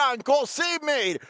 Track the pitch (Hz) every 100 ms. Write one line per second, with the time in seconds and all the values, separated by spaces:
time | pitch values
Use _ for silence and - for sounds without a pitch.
0 | 277 247 - 285 254 - 339 339 302 285
1 | 190 165 -